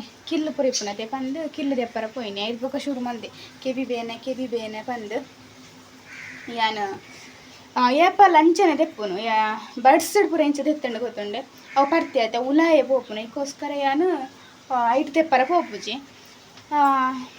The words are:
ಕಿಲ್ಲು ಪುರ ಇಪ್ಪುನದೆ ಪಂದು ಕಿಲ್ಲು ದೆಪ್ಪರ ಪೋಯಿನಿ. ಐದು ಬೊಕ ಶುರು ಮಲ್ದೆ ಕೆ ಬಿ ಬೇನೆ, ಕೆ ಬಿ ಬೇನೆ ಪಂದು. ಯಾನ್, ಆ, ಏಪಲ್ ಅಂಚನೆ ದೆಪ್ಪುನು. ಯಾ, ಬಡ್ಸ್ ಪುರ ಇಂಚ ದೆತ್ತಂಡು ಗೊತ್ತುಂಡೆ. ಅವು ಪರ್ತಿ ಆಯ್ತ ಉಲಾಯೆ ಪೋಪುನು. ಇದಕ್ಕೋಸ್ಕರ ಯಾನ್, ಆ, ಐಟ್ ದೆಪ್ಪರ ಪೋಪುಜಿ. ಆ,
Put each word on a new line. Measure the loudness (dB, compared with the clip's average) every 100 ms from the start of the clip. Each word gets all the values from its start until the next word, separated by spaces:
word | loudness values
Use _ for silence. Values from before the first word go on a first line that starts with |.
| -2 -14 -6
ಕಿಲ್ಲು | -4 -4
ಪುರ | 0 0
ಇಪ್ಪುನದೆ | 0 -4 -8 -8
ಪಂದು | -8 -6 -6 -8
ಕಿಲ್ಲು | -6 -2 -2
ದೆಪ್ಪರ | -2 -4 -8
ಪೋಯಿನಿ. | -8 -8 -6
ಐದು | -6 -6
ಬೊಕ | -6 -6
ಶುರು | -6 -6
ಮಲ್ದೆ | -6 -8 -12 -16 -20 -10
ಕೆ | -6
ಬಿ | -4 -4
ಬೇನೆ, | -6 -6 -10
ಕೆ | -8
ಬಿ | -6 -6
ಬೇನೆ | -6 -8 -10
ಪಂದು. | -10 -10 -8 -8 -10 -20 -20 -20 -20 -20 -20 -20 -20 -18 -18 -16 -10 -2
ಯಾನ್, | -2 -2 -6 -8 -14 -20 -20 -20 -20 -20 -8 0
ಆ, | 2
ಏಪಲ್ | 4 4 8 8 8
ಅಂಚನೆ | 6 6 4 4
ದೆಪ್ಪುನು. | 0 -2 -6 -4
ಯಾ, | -2 0 0 -2 -10 2
ಬಡ್ಸ್ | 6 6 4 2 2
ಪುರ | 2
ಇಂಚ | 2 0 0
ದೆತ್ತಂಡು | -2 -2 -6
ಗೊತ್ತುಂಡೆ. | -6 -6 -8 -8 -10 -18 -4 0
ಅವು | 2
ಪರ್ತಿ | 2 0 0
ಆಯ್ತ | 0 -2
ಉಲಾಯೆ | 0 2 6 4
ಪೋಪುನು. | 4 0 -2 -10
ಇದಕ್ಕೋಸ್ಕರ | -8 -8 -8 -8 -8 -2
ಯಾನ್, | 0 2 0 0 -6 -16 -20 -20 -6
ಆ, | -2 2
ಐಟ್ | 0 0 0
ದೆಪ್ಪರ | 2 2
ಪೋಪುಜಿ. | 2 0 0 -8 -10 -10 -12 -20 -20 -20 -20 -20 -4
ಆ, | 2 2 2 0 -4 -12